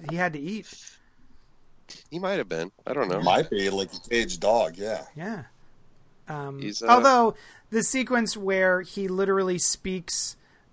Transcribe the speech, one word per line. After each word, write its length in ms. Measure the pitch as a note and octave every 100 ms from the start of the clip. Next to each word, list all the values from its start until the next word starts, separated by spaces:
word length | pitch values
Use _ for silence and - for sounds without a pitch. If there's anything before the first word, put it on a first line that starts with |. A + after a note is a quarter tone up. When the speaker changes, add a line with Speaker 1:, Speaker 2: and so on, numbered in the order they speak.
| D#3
Speaker 1:
he 60 | E3+
had 180 | F3+
to 60 | D3+
eat. 280 | D3 G#3+ F3 - - - _ - - - - - - - - - -
Speaker 2:
He 100 | E3
might 180 | F#3+ G3
have 100 | G#2+
been. 220 | E2 E2+ - -
I 60 |
don't 160 | C3+ G#2+
know. 120 | F#2
Speaker 3:
Might 280 | F2+ G#2+ D#3
be, 200 | G#2 G2
like, 240 | F#2+ F#2+
a 160 | F#2+ -
caged 300 | A#2+ G#2+ F2+
dog, 380 | F#2+ A#2 F2+ E2+
yeah. 280 | G#2 F#2+ - D3
Speaker 1:
Yeah. 280 | F#3 G#3+ B2 - - - - - - - -
Um, 320 | D3+ C#3 C#3
Speaker 2:
He's, 220 | G#3 D4+
uh, 60 | A#3
Speaker 1:
although 480 | B3 C4 B3 A#3 - - - -
the 140 | A3
sequence 540 | G#3 C4 B3 B3 A3 G#3+
where 440 | F#3+ F#3+ F#3 F3+
he 260 | F3+ - F#3+
literally 500 | F#3 G3 G3 F#3 F3+
speaks, 760 | - - F#3+ F#3 F3 - - - _ _ _